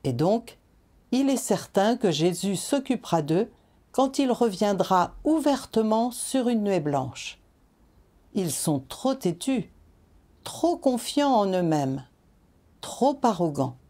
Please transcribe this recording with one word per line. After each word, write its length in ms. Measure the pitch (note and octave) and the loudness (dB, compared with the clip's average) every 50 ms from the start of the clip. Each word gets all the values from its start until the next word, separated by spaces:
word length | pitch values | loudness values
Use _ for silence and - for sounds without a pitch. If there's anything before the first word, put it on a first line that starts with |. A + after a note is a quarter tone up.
| - | -2
Et 80 | C#3 B2 | -2 0
donc, 440 | A#2+ D3+ F3+ G#3+ A#3 - - - _ _ _ _ _ _ _ _ _ _ _ | 0 2 2 2 0 -2 -8 -20 _ _ _ _ _ _ _ _ _ _ _
il 180 | - B3+ C4+ C4+ | 0 2 2 2
est 60 | C4+ | 0
certain 600 | C4 - - G#3 - - - - G3+ G3 A3 A#3+ | 0 0 -2 -2 -2 -2 -2 0 2 2 2 2
que 140 | - - F#3+ | 2 0 0
Jésus 440 | D#3 D3 D#3+ F3+ F3 - - G3+ G3 | 2 2 0 0 0 0 -2 -2 -2
s'occupera 680 | F3 - - C#4 C#4+ C4+ - B3+ - - - F3 E3 | -4 -2 -2 -2 -2 0 -2 -4 -4 -2 -2 -2 -2
d'eux 300 | D3+ C#3+ D#3+ F#3 A3+ A3+ - _ _ _ _ _ _ _ | 0 0 0 0 0 -2 -8 _ _ _ _ _ _ _
quand 280 | - - C4 C4+ - - | 0 0 0 2 2 0
il 120 | C#4 B3+ | 0 0
reviendra 840 | A3+ - A#3+ A3+ F#3 - G#3+ G#3 G3+ F3+ F#3 - F#3+ F3+ F3 - - - - | 2 2 2 0 2 0 0 0 2 0 0 2 4 2 2 0 -4 -4 0
ouvertement 880 | D4 D#4 D#4+ C4+ D4+ C#4 - - - - A3 A3 A3 G#3+ A3+ A#3 B3 | 0 0 2 2 0 0 0 -4 -2 0 0 2 2 2 2 0 -2
sur 360 | A#3 - - - - C4 A#3+ | -4 -6 -8 -2 -2 0 2
une 160 | B3 A#3+ A3 G#3 | 2 0 0 0
nuée 160 | G3+ G3 F3 | 0 0 0
blanche. 640 | D3 D3+ C#3+ C3+ - B2+ - - - - - _ _ _ _ _ _ _ _ _ _ _ _ _ _ _ _ _ _ _ - | 0 0 -2 -2 -2 -4 -10 -12 -14 -14 -14 _ _ _ _ _ _ _ _ _ _ _ _ _ _ _ _ _ _ _ -4
Ils 160 | G#3 F#3 D#3+ | -2 -2 -2
sont 280 | C3 - - E3+ D3 C3+ | -2 -2 -2 -2 -2 -2
trop 340 | C3+ - - - - C4 C4+ | -4 -8 -16 -4 -2 -2 -2
têtus, 580 | C4+ - F3+ E3+ F3 - C4+ C4+ A3+ D#3+ - _ - - _ _ _ _ _ _ _ _ _ _ _ _ | 0 -2 -4 -4 -2 -2 -2 -2 -2 -4 -8 _ -20 -20 _ _ _ _ _ _ _ _ _ _ _ _
trop 320 | - - - - E4+ E4+ | -14 -6 -2 0 0 0
confiants 600 | E4 - C4+ B3 A#3 - - - D4 C#4+ C#4 B3+ | 0 0 0 0 0 -4 -2 0 0 2 4 4
en 100 | G#3+ G3+ | 2 2
eux-mêmes, 580 | G3 F#3 F#3 F3+ D#3+ D#3 D3 C#3 C3 C3+ C3+ - _ _ _ _ _ _ _ _ _ _ _ _ _ _ _ | 2 2 0 2 2 2 0 0 -2 -4 -6 -10 _ _ _ _ _ _ _ _ _ _ _ _ _ _ _
trop 340 | - - - - A#3+ C4+ C4 C4+ | -14 -14 -2 0 0 0 2 2
arrogants. 560 | - A#3+ G3+ E3 F3 E3 C#3+ C#3 C3 B2+ B2 - _ | 0 0 2 2 0 -2 0 -2 -2 -2 -4 -12 _